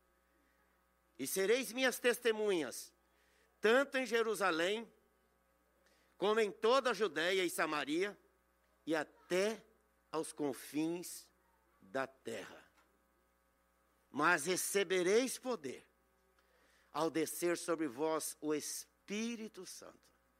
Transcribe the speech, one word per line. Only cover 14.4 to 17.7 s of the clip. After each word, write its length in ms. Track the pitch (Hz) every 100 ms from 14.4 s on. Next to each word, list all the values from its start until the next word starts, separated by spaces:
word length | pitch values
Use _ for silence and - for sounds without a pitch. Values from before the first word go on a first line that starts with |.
| 147
recebereis 920 | 180 - 196 185 185 175 214 254 -
poder, 480 | 254 220 135 - - _ _ _ _ _ _ _ _ _ _
ao 200 | 147 160
descer 460 | 151 147 - 175 170
sobre 300 | -